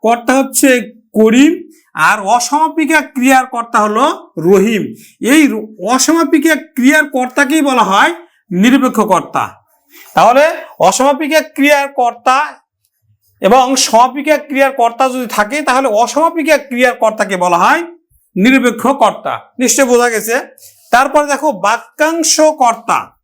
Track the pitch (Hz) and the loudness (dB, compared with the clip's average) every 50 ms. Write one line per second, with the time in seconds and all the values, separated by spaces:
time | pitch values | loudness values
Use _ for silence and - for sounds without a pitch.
0 | - 214 233 233 240 - 254 269 269 269 - - - 277 254 247 202 - - _ | 0 -2 -2 -2 0 0 0 0 0 -2 -2 0 2 2 2 2 -2 -8 -16 _
1 | _ _ _ 214 220 220 226 254 277 320 349 - - - - _ _ _ _ - | _ _ _ 2 2 4 4 4 4 4 2 -2 -8 -18 -20 _ _ _ _ -2
2 | 156 170 196 214 196 190 226 240 240 - 277 294 311 320 302 330 320 277 320 311 | 0 0 0 0 -2 -2 -2 -2 0 -2 -2 0 -2 0 0 -2 -2 0 0 -2
3 | 285 - _ 269 247 269 269 262 254 254 254 233 233 240 - 233 208 214 208 220 | -2 -2 _ -2 0 2 2 2 0 -2 -8 -10 -10 -2 -2 0 0 0 0 0
4 | 262 311 339 - - - _ 175 156 170 196 190 190 226 233 202 156 127 127 - | -2 -2 -2 -6 -12 -16 _ -4 0 2 2 4 2 2 0 -2 -4 -6 -10 -16
5 | - - _ _ - 208 269 320 302 247 214 220 - - - - 175 202 247 262 | -20 -20 _ _ -2 0 2 2 2 0 -2 -4 -10 -12 -16 -12 -6 -4 -2 -2
6 | 254 - 311 330 330 - - 302 277 330 311 285 320 - _ - 240 262 302 311 | 0 0 0 0 0 0 0 0 2 0 -2 -2 -4 -10 _ 0 0 2 2 2
7 | 302 294 - 262 254 247 - - 285 262 302 320 285 285 254 247 214 190 190 202 | 0 -2 -4 -6 -6 -4 -2 -2 -2 0 0 0 0 0 0 0 0 2 2 2
8 | 247 320 339 - - _ _ _ _ _ 185 175 196 247 254 269 254 254 240 220 | 2 0 0 -6 -14 _ _ _ _ _ -2 0 2 2 2 2 0 0 -2 -2
9 | 208 208 190 170 - - - 139 117 101 - _ _ _ _ _ _ _ _ - | 0 0 0 -2 -2 -4 -6 -6 -6 -6 -10 _ _ _ _ _ _ _ _ -20
10 | - - - - 170 214 247 269 294 320 339 - - - - _ - 180 185 - | -20 -6 0 2 4 4 4 4 2 2 0 -6 -12 -18 -6 _ 0 0 2 2
11 | 254 277 285 269 320 277 311 311 294 - _ - 269 285 294 285 277 277 277 - | 0 0 0 -2 -4 0 0 -2 -2 -2 _ 0 2 2 2 2 0 -4 -4 -2
12 | 247 233 233 233 _ 269 254 269 302 302 - _ _ _ _ _ _ _ _ _ | -2 -2 -4 -2 _ 0 0 0 -2 -4 -8 _ _ _ _ _ _ _ _ _
13 | _ _ _ _ _ _ _ _ - 190 220 262 254 247 269 254 - - - 226 | _ _ _ _ _ _ _ _ 0 4 4 4 4 2 0 -2 -2 0 2 2
14 | 240 254 247 294 - 302 302 285 285 - 285 269 277 269 269 - 240 233 233 226 | 2 2 0 -6 -2 -2 -2 -2 -2 -6 -2 0 0 0 0 0 -2 -2 0 0
15 | 262 262 254 262 247 220 - - 208 208 247 302 294 277 247 262 269 262 208 208 | -2 -2 -2 -4 -8 -6 -2 -4 -4 -2 -4 -6 -4 -2 -2 0 0 0 0 0
16 | 240 233 - 285 320 330 330 330 294 311 311 285 285 - 247 240 254 247 233 - | 0 0 0 0 0 0 -2 -2 -2 0 0 0 -2 -6 -4 0 0 0 0 0
17 | - 220 220 214 208 190 196 185 180 180 175 170 180 226 285 330 339 339 - _ | -2 -2 -2 -2 -4 -4 -2 -2 0 0 2 2 2 2 2 0 -2 -8 -14 _
18 | _ _ _ _ _ _ _ 180 185 247 262 262 226 247 226 233 - 240 277 269 | _ _ _ _ _ _ _ 0 2 2 2 2 2 0 -4 -2 -2 -2 0 2
19 | 240 202 - - - 151 123 110 - _ _ - 254 240 - - 269 240 247 240 | 0 0 0 -4 -8 -8 -8 -8 -10 _ _ -4 -2 -2 0 0 2 2 2 2
20 | 240 240 233 214 202 220 226 262 277 - - _ - - _ _ _ _ - 240 | 2 0 -2 -4 -4 -4 -4 -4 -6 -8 -20 _ -20 -20 _ _ _ _ 2 2
21 | 269 277 269 302 294 285 285 269 285 311 247 185 175 202 226 226 - - _ - | 2 2 0 0 0 0 -4 -2 -2 -4 -4 -2 -2 -2 -2 -2 -6 -14 _ -2
22 | 302 311 330 339 311 320 - - 311 311 302 311 262 233 220 226 - - - 135 | -2 -2 0 -2 -2 -2 0 2 2 2 2 2 0 0 0 -2 -4 -4 -4 -4
23 | 101 - _ _ | -4 -8 _ _